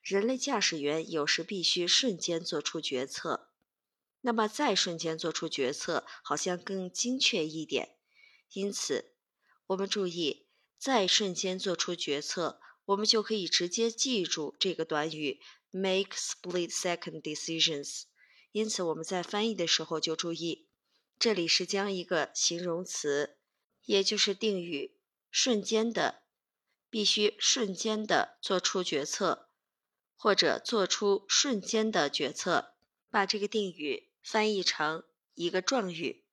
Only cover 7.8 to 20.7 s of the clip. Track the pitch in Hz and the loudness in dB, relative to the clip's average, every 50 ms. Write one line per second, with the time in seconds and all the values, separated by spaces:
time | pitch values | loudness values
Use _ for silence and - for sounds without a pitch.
7.8 | - - _ _ _ _ _ _ - - - _ _ _ - 196 196 202 196 - | -2 -4 _ _ _ _ _ _ -20 -20 -20 _ _ _ -8 -4 -4 -4 -4 -4
8.8 | - - 147 110 - - _ _ _ _ _ _ _ _ _ _ _ _ 190 185 | -4 -2 -2 -4 -4 -8 _ _ _ _ _ _ _ _ _ _ _ _ -2 -2
9.8 | 196 196 - 208 190 180 165 175 170 143 - - _ _ _ _ _ _ _ _ | 0 -2 0 -2 -2 -2 -2 0 -2 -2 -2 -4 _ _ _ _ _ _ _ _
10.8 | - 269 269 233 196 180 - - 220 196 175 156 - 190 185 190 190 202 175 165 | -2 2 4 4 4 4 4 2 2 0 -2 -2 -2 -2 -2 -2 -2 -2 0 0
11.8 | - - 180 170 - - 143 143 151 - - - 170 143 - - - - - _ | 0 -4 -2 -4 -2 -2 -2 -2 -2 -4 -4 -2 -2 -4 -4 -6 -18 -20 -20 _
12.8 | _ - 196 196 214 214 - 220 208 - 220 214 185 160 - - 175 175 - - | _ 0 0 0 2 2 2 2 2 0 -2 -2 -2 0 0 0 0 0 0 0
13.8 | 226 233 226 - - 269 254 214 175 151 - - 151 143 - _ - 196 170 - | 0 0 0 0 -2 0 2 0 0 0 -2 -2 -4 -6 -2 _ -2 -2 0 -2
14.8 | 160 - 165 147 147 160 156 156 151 143 - - - - - _ _ _ - 190 | -4 -2 0 -2 0 -2 -4 -4 -4 -4 -4 -4 -10 -20 -20 _ _ _ -6 -2
15.8 | 190 190 185 190 196 190 - - - - - - - 180 175 180 175 165 - - | 0 2 2 2 0 -2 -4 -8 -6 -6 -8 -8 -8 -4 -2 -2 -2 -2 -4 -4
16.8 | - 185 175 165 - 175 160 160 - 165 151 147 - - 165 165 156 165 160 143 | -2 -2 -2 -2 -4 -10 -10 -8 -8 -8 -8 -8 -6 -6 0 2 2 2 2 -2
17.8 | 143 - - - - _ _ _ _ _ _ - - _ _ 208 220 220 214 - | -6 -8 -10 -12 -12 _ _ _ _ _ _ -20 -20 _ _ -2 -2 -2 0 -2
18.8 | 185 165 156 160 160 - 196 180 170 - - 208 214 226 220 185 175 160 - - | 0 0 0 -2 -4 -4 -2 -4 -2 -2 -2 0 0 0 0 0 2 2 2 0
19.8 | 160 - 165 160 156 165 160 - - 170 170 151 165 170 156 - _ _ | 0 -2 -4 -2 0 -2 -2 -2 -2 -4 -4 -4 -2 -4 -4 -4 _ _